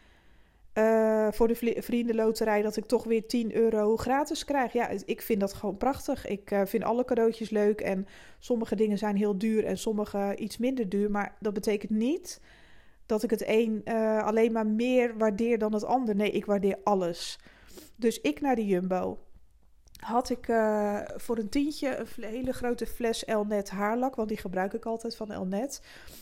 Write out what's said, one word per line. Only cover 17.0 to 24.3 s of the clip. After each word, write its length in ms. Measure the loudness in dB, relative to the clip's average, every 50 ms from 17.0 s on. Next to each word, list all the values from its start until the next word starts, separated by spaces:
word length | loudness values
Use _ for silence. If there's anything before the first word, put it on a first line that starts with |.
| 2 0 -2 -4 -8 -10 -12 -12 -16 -20 -20 -20 -20 -20 -20 -20 -20 -20 -6
Dus 240 | 0 0 0 0 0
ik 200 | 0 -2 -2 0
naar 140 | 0 0 2
de 120 | 2 2
Jumbo. 520 | 2 2 2 2 0 0 0 -2 -2 -6 -8 -12 -18 -20 -20 -20 -20 -20 -20 -20 -20 _ -20 -20 -20 -20 -12 -6
Had 280 | -2 0 0 0 0
ik, 180 | -2 -4 -2 0
eh, 520 | 2 2 4 2 2 2 0 0 -2 -2 -6
voor 320 | -8 -10 -8 -6 -4 -2 -2
een 100 | -2 -2
tientje 480 | 0 0 0 0 -2 -4 -4 -4 -4
een 100 | -4 -6
fle-, 200 | -8 -8 -10 -10
hele 260 | -8 -6 -6 -4 -4 -4
grote 340 | -2 -2 -2 -2 -2 -4
fles 380 | -6 -4 -2 -2 -2 -2 -2 -2
Elnet 460 | -2 0 0 0 0 0 -2 -2 -4
haarlak, 440 | -4 -2 0 0 0 0 0 -2 -2
want 140 | -2 -4
die 80 | -4